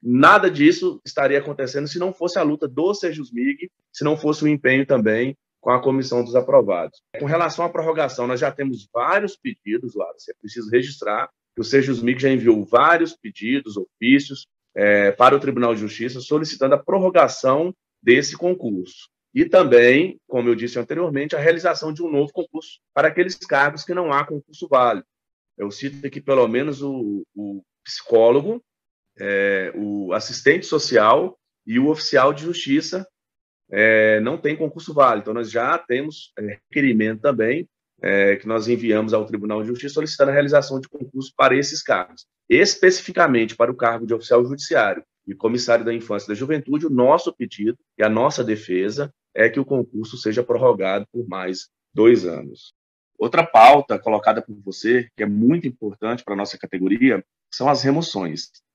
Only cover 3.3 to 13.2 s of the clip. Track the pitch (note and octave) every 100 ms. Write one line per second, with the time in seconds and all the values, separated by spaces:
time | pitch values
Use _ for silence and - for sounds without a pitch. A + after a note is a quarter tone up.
3.3 | A#2+ C3 C#3 - _ _ - D3 D#3 D3+
4.3 | D3+ D3+ D3 C3+ C3 C#3 C3 G#2+ A2 C3
5.3 | C#3 _ _ A2 B2+ C3 C3+ C3 B2 A#2+
6.3 | B2 B2 C#3 G#2 F2+ D#2+ _ _ - C#3
7.3 | D#3+ E3+ - E3+ E3+ D#3+ D#3+ C#3+ B2 A#2+
8.3 | B2 C#3 C#3 C#3 A#2 G2+ A#2 C3 G3 G3+
9.3 | - B2+ G#2 G2+ A#2 B2+ G#2 F2 - -
10.3 | - G#2 A2+ G#2+ A#2 C#3 C#3 G#2+ G#2+ C#3+
11.3 | _ _ - A2 C3+ C3 A#2+ A#2 B2+ C3+
12.3 | C3 A#2 G#2+ G2 A#2 D3+ E3+ E3 -